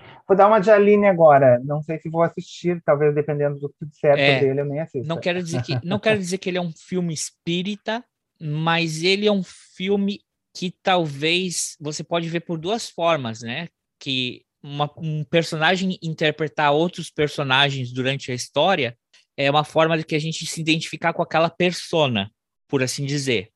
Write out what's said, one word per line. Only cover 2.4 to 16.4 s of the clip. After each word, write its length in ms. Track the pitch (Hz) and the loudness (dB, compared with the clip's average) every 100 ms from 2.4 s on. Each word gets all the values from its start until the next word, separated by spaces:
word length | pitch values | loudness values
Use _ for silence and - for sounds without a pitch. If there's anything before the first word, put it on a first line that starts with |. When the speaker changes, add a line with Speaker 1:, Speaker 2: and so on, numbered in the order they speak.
| - - 175 175 | -14 -6 -4 -2
Speaker 1:
talvez 300 | 165 143 151 147 | 0 2 4 2
dependendo 420 | 151 147 143 143 | -2 -2 -2 -2
do 100 | 143 | -10
que 60 | - | -12
tu 60 | 151 | -16
disser 300 | - 151 143 | -2 2 4
Speaker 2:
É, 160 | 139 | 4
Speaker 1:
sobre 180 | 135 135 | 4 2
ele, 100 | 135 | 0
eu 40 | 143 | -4
nem 140 | 143 | -6
assisto. 280 | 160 139 160 | -6 -8 -6
Speaker 2:
não 120 | 165 | -4
quero 220 | 180 180 | -4 -4
dizer 220 | 165 127 | -4 -6
que, 160 | 120 127 | -4 -4
não 160 | 170 202 | -4 -2
quero 200 | 220 214 | 0 0
dizer 180 | 180 190 | -2 -6
que 120 | 190 | -4
ele 80 | 180 | -4
é 40 | |
um 100 | 175 | -6
filme 420 | - - 185 175 | -10 -8 -6 -4
espírita, 920 | 151 - - 175 175 185 202 - 226 - _ _ _ | -6 -10 -10 -4 -4 -4 -6 -6 -8 -8 _ _ _
mas 640 | 156 151 165 165 165 156 | -8 -2 0 0 0 0
ele 240 | 175 196 208 | 0 2 2
é 40 | |
um 120 | 202 | 0
filme 760 | 180 - _ - 185 202 196 202 _ _ _ - | -4 -14 _ -8 -2 0 -2 -6 _ _ _ -8
que 160 | 180 - | -8 -4
talvez 920 | 196 180 156 139 160 175 185 165 - - | 0 0 0 -2 -2 0 -2 -6 -8 -10
você 240 | 147 151 | -10 -10
pode 240 | 156 170 165 | -6 -4 -4
ver 120 | 170 | -6
por 160 | - 160 | -6 -8
duas 300 | 170 226 - | -4 -6 -6
formas, 520 | - 170 156 120 113 | -2 0 0 -2 -8
né? 280 | 117 135 170 _ _ _ | -8 -8 -10 _ _ _
Que 440 | 143 131 123 87 _ _ | -6 -4 -4 -8 _ _
uma, 300 | 147 143 147 - | -12 -6 -6 -4
um 260 | 160 151 | -6 -6
personagem 760 | 147 170 160 160 160 185 190 - | 0 0 0 0 0 0 -2 -4
interpretar 720 | 160 151 156 151 | -8 -2 -2 -2